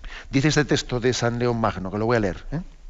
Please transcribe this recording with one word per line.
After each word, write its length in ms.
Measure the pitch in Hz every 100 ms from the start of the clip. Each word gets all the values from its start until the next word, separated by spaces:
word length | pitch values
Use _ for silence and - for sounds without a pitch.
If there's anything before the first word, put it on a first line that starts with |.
| - - -
Dice 180 | 135 151
este 160 | 151
texto 340 | - 139 - 123
de 140 | 123
San 260 | 113 120 117
León 220 | 123 113
Magno, 320 | 110 90 92
que 60 | 104
lo 80 | 113
voy 100 | 117
a 40 |
leer, 240 | 98 87 -
¿eh? 100 | 147 - -